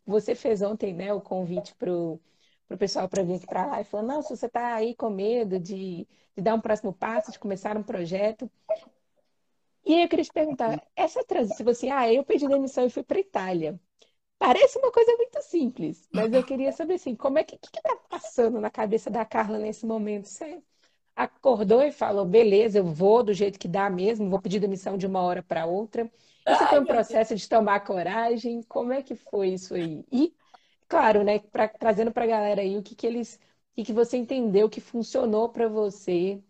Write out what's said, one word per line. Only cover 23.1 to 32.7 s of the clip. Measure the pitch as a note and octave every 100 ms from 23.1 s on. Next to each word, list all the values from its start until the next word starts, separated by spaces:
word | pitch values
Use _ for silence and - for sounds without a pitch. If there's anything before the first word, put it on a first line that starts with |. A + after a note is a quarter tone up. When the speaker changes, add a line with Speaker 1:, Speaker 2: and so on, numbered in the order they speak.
| A3+
Speaker 1:
do | G#3+
jeito | F#3+ G3+ F#3+
que | -
dá | F#3 G3+
mesmo, | F3+ F#3+ A3+ G3+
vou | F#3+
pedir | - G3+
demissão | G3 F#3+ G3+ G3
de | F#3+
uma | F#3+
hora | F3+ F3+
pra | - F3 E3
outra." | F#3 A3 - A3+ - _ _ -
Isso | - -
Speaker 2:
Ai, |
Speaker 1:
foi | C#4+
um | C#4
Speaker 2:
meu | A#3 G#3
Deus. | - A3
Speaker 1:
processo | A3
de | -
tomar | A3+ G#3 G3+
coragem? | G3 F#3+ E3+ G#3+ A#3 A#3 A#3+ A#3
Como | A3+ - A#3+
é | C4+
que | C4+ A#3
foi | - G3+ F#3+
isso | F#3 F#3
aí? | F3+ E3 D3+ -
E, | B3 D#4+ - _ - _ _ _
claro, | E4 B3 G#3
né, | G3+ G#3
pra, | - - G#3+
trazendo | - A3+ G3+ A3+
pra | A3+ A#3
galera | A3 G#3 G3+
aí | G3